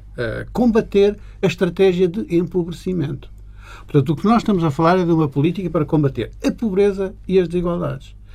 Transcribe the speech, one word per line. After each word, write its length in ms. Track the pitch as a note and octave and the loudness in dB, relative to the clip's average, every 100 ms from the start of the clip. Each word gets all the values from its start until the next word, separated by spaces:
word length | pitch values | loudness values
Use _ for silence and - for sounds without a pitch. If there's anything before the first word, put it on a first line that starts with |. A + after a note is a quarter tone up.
| - - | -14 -8
a 280 | A#2 - - | -8 -6 -8
combater 640 | - B3 A3 - G3+ G3+ G#3 - - | 0 2 2 2 2 2 0 -12 -4
a 60 | F#3+ | -2
estratégia 600 | - F3+ F3 F#3+ F3+ F#3 | 2 0 4 4 4 0
de 260 | F#3+ - | 0 -2
empobrecimento. 960 | E3+ F3 F#3 E3+ D#3+ - F3+ C#3 C3 - - - - - - | 0 0 -2 -4 -6 -6 -4 -4 -6 -12 -20 -20 -20 -20 -20
Portanto, 300 | - D3 C3+ | 0 0 2
o 20 | D3 | 0
que 80 | |
nós 140 | G3 A#3 | 2 2
estamos 260 | - G3 | 2 0
a 80 | E3 | 0
falar 260 | C#3 E3 F#3 | 2 2 4
é 60 | |
de 80 | E3+ | 2
uma 160 | E3 D3+ | 2 0
política 420 | C#3 D#3 F3 F3+ | 0 0 0 -4
para 140 | E3 | -2
combater 480 | C#3+ D#3 C#3 B2 A2 - | 0 0 0 -2 -8 -4
a 80 | C#4 | -6
pobreza 640 | - A3+ F#3+ G3+ G3 F#3+ - - | -4 -2 2 0 0 -6 -8 -2
e 100 | F#3 | 0
as 120 | E3+ | 0
desigualdades. 680 | F3 F3 F3 D3+ C3+ - - - | -2 -2 -4 -6 -8 -14 -20 -20